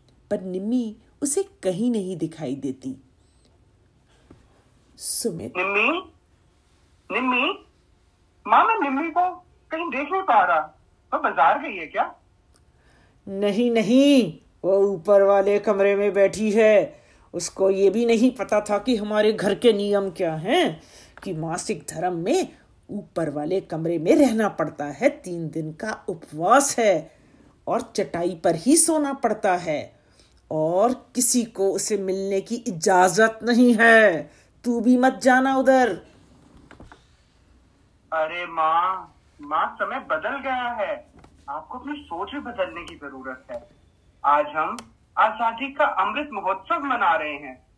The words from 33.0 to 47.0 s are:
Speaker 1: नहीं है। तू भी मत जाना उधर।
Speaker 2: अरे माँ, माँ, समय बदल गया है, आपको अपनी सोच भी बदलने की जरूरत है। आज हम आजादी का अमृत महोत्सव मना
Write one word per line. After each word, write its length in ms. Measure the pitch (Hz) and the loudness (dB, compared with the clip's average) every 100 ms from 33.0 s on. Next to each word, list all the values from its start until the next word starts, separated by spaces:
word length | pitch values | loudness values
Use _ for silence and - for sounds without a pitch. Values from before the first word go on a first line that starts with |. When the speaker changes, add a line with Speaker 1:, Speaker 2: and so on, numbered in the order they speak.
| 185 175 220 220 | 4 4 2 2
Speaker 1:
नहीं 340 | 226 240 247 220 | 0 4 6 6
है। 500 | 226 220 214 160 - _ _ _ | 8 8 6 4 -6 _ _ _
तू 160 | 240 233 | -4 0
भी 160 | 220 247 | 2 4
मत 240 | 262 254 | 4 2
जाना 340 | 254 254 269 269 | 2 4 2 2
उधर। 320 | 262 262 240 175 - _ _ _ _ - _ - - - _ _ _ _ _ _ _ _ _ _ _ | 4 4 4 -2 -12 _ _ _ _ -20 _ -20 -20 -20 _ _ _ _ _ _ _ _ _ _ _
Speaker 2:
अरे 340 | 160 156 175 175 | -4 -4 -6 -8
माँ, 720 | 165 160 170 180 190 - _ _ _ | -2 0 2 0 -4 -10 _ _ _
माँ, 340 | 147 156 220 - | -6 -4 -4 -4
समय 180 | 202 262 | -6 -6
बदल 400 | 220 160 202 269 | -6 -6 -4 -6
गया 300 | 269 254 240 | -6 -6 -6
है, 340 | 233 180 151 - _ - _ - | -6 -6 -8 -12 _ -20 _ -14
आपको 300 | 147 - 247 | -14 -12 -14
अपनी 240 | 285 294 | -12 -12
सोच 300 | - 170 196 | -10 -10 -10
भी 80 | 285 | -10
बदलने 440 | 233 202 180 165 | -12 -8 -8 -8
की 100 | 165 | -16
जरूरत 520 | 156 143 135 131 131 - | -16 -16 -14 -14 -14 -14
है। 180 | - - _ _ _ _ _ | -16 -16 _ _ _ _ _
आज 220 | 143 147 147 | 0 2 0
हम 480 | 156 175 233 - _ _ - | -4 -6 -8 -14 _ _ 0
आजादी 540 | 220 220 233 226 269 | 0 2 -4 -4 -10
का 120 | 294 | -2
अमृत 440 | 294 - 202 247 294 | -2 0 -2 -4 -8
महोत्सव 460 | 208 185 190 - 339 | -6 -4 -6 -4 -4
मना 380 | 277 233 | -2 0